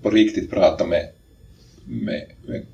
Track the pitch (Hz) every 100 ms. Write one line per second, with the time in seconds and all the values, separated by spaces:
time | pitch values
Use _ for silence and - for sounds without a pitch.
0 | 107 107 107 - 90 - - - - -
1 | - - _ _ - - - - - -
2 | - - - - - - -